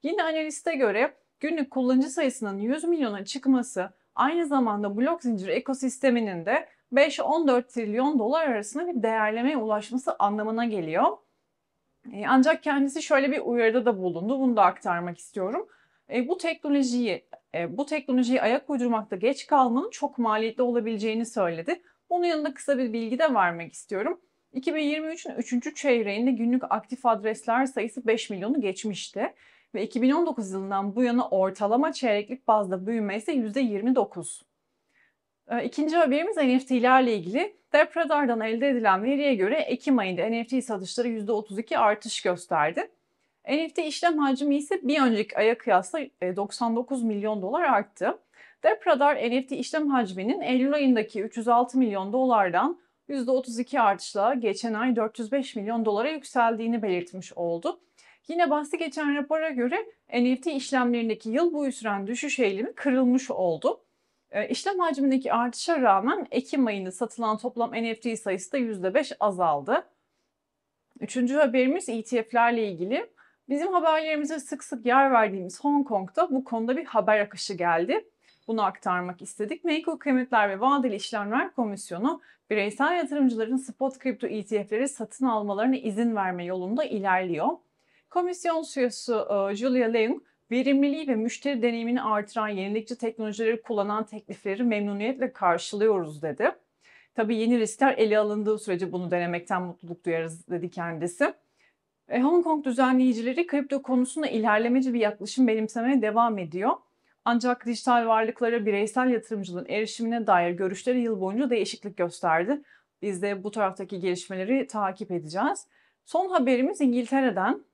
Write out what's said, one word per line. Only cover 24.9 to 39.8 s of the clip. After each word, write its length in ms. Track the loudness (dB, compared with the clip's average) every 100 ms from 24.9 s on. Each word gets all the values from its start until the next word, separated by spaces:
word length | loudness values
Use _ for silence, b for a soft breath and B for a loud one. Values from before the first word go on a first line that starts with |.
| -2 -6
üçün 220 | -8 -10 -8
üçüncü 400 | -4 -2 -4 -4
çeyreğinde 560 | 2 2 0 0 0
günlük 320 | 2 2 0 0
aktif 360 | -2 -4 -2 2
adresler 600 | 2 0 -4 0 0 0
sayısı 420 | -2 -6 -4 0
beş 220 | 0 0
milyonu 320 | -6 -2 0
geçmişti. 720 | -2 -4 -6 -6 -8 -6 -6 b b b b -6
Ve 80 |
iki 180 | -4 2
bin 100 | 2
on 140 | 4 2
dokuz 260 | 0 -4
yılından 440 | -6 -4 -2 -2 0
bu 80 |
yana 240 | 2 2 2
ortalama 640 | 2 2 0 2 2 2
çeyreklik 540 | 0 0 0 -2 -6 2
bazda 400 | 2 2 -4 -4
büyüme 300 | -2 -2 -4
ise 140 | -2
yüzde 280 | -2 0 0
yirmi 360 | 0 0 2 2
dokuz. 500 | 0 -4 -12 -14 _ _ _ _ _ _ _ _ _ _ _
E, 140 | -4
ikinci 320 | -4 -2 0 2
haberimiz 420 | 2 2 0 0
N 220 | 2 2
F 60 | 2
T'lerle 500 | 2 6 6 4 0
ilgili. 400 | -2 -2 -4 -8 _
DeppRadar'dan 680 | 4 4 2 0 2 2 0
elde 280 | -2 0 0
edilen 340 | 2 4 4
veriye 320 | 2 0 2 2
göre 200 | 2 0
Ekim 420 | -2 -2